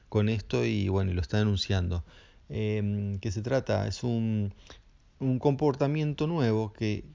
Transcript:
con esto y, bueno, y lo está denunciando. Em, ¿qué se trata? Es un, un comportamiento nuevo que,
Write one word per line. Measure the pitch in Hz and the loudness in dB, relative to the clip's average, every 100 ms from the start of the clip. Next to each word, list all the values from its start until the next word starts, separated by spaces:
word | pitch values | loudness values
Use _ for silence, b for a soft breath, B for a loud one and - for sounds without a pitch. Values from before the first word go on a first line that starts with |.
| - | -4
con | 107 104 | 2 2
esto | 110 - 123 | 2 0 0
y, | 117 107 98 | 2 0 0
bueno, | 98 95 | 0 0
y | |
lo | 90 | -2
está | 87 107 | 0 2
denunciando. | 107 101 - 95 87 85 B B B B - | 2 2 0 0 0 -2 B B B B -10
Em, | 107 107 107 101 104 101 98 | -4 -2 0 0 -2 -2 -4
¿qué | 113 | -4
se | 98 | -4
trata? | 113 131 120 104 104 | 0 0 2 0 0
Es | 98 | -2
un, | 123 117 113 107 101 B B B - - - _ | -2 0 0 0 -2 B B B -20 -20 -20 _
un | 135 127 | -2 2
comportamiento | 147 135 151 131 139 156 151 143 151 | 2 2 2 2 0 0 0 -2 -2
nuevo | 170 120 110 107 | 2 2 2 0
que, | - 110 104 - | -2 -2 -2 -6